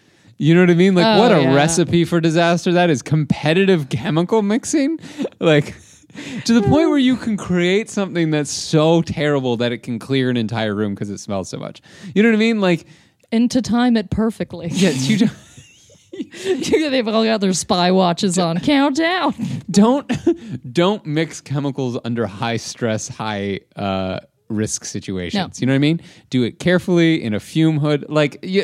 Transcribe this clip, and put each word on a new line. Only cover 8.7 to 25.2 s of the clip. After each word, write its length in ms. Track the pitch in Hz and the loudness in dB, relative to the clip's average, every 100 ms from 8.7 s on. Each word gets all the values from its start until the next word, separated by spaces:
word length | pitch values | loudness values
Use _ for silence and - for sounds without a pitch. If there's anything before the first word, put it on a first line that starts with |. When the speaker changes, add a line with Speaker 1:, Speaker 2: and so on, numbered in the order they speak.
| 160 156 170 | 2 4 4
Speaker 1:
terrible 560 | 160 - 147 143 127 117 | 0 -2 -2 0 0 -2
that 140 | 120 | -2
it 80 | 120 | -4
can 180 | - 113 | -6 -8
clear 320 | - 135 127 | -4 -2 0
an 80 | 123 | 0
entire 380 | 107 113 110 101 | -2 -4 -4 -2
room 200 | 107 98 | -4 -4
'cause 140 | 101 | -8
it 80 | 98 | -10
smells 300 | - 98 90 | -8 -6 -6
so 80 | - | -10
much. 240 | - - - - 196 | -12 -14 -20 -20 -4
You 80 | 185 | 2
know 80 | 226 | 4
what 60 | 214 | 4
I 40 | |
mean? 220 | 226 226 | 2 2
Like, 240 | 185 170 - - _ _ _ | 2 0 -4 -20 _ _ _
Speaker 2:
And 180 | 226 240 | 0 0
to 140 | 262 | 0
time 340 | 214 233 247 226 | 0 0 2 0
it 140 | 190 | 0
perfectly. 560 | - 220 - 175 175 165 | -2 -2 -4 -8 -10 -6
Speaker 1:
Yes, 360 | - 185 131 131 | 0 2 2 0
you 80 | 214 | 2
do. 100 | 240 | 0
<laughs> 40 | - - - - _ _ _ _ 392 | -2 -16 -20 -20 _ _ _ _ -14
Speaker 2:
<laughs> 260 | - - | -14 -10
They've 640 | 381 339 - 440 302 254 220 | -6 -4 0 0 0 -2 0
all 160 | 220 | 0
got 180 | 220 220 | 0 0
their 120 | 196 | 0
spy 360 | 180 - 185 180 | -2 -2 0 2
watches 460 | 185 180 170 202 175 | 4 2 2 0 0
on. 220 | 170 170 | 0 0
Countdown. 720 | 233 285 285 269 330 359 330 - 226 - - | 2 2 2 0 0 0 -2 -4 -6 -6 -2
Speaker 1:
Don't, 360 | 196 220 277 - 247 - 339 226 135 135 | 4 4 4 0 -4 -2 -2 -4 -12 -6
<laughs> 40 | |
don't 300 | 120 180 214 156 | 0 0 0 -4
mix 360 | 151 156 - | -4 -4 -6
chemicals 560 | - 143 139 131 127 120 117 | -8 -4 -4 -4 -4 -4 -4
under 200 | 120 107 | -4 -4
high 300 | 98 117 117 | -4 -4 -4
stress, 500 | - - 117 110 - | -6 -6 -4 -2 -6
high, 540 | - 110 104 101 98 - - | -10 -8 -6 -4 -6 -10 -8
uh, 440 | 101 95 92 95 - _ - | -4 -2 -4 -6 -10 _ -8
risk 360 | 107 107 - - | -4 -4 -6 -8
situations. 720 | 101 - 92 | -10 -8 -8